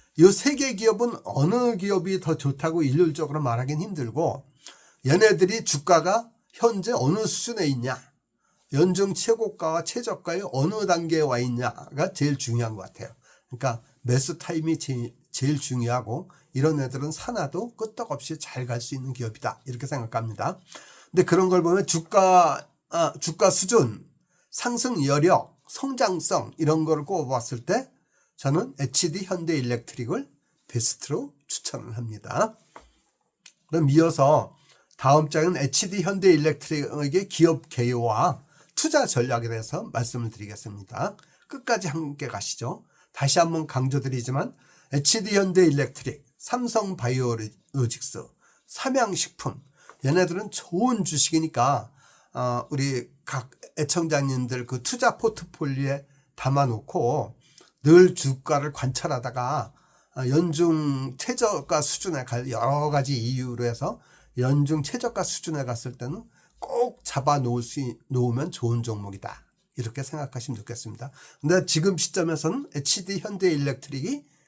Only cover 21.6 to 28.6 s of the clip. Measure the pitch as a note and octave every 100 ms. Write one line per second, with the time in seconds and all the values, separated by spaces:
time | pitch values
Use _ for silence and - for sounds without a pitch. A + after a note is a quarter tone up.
21.6 | E3+ F#3 F#3+ E3 D#3+ G#3 F#3+ F#3 E3 C3
22.6 | - _ _ E3 E3+ C#3+ - D#3 G3 F#3
23.6 | - A#3 B2 G2+ - _ _ _ _ -
24.6 | A#3+ A#3+ C4 A3+ C#3 C#3+ F4+ F4+ - _
25.6 | - - C4+ B3+ A3 F3+ - F3+ G#2+ -
26.6 | D3+ D#3+ D#3 D3+ D3 F#3+ C3 C3 - A#2+
27.6 | A#2+ A3 C4+ _ _ _ _ _ C#3 D3+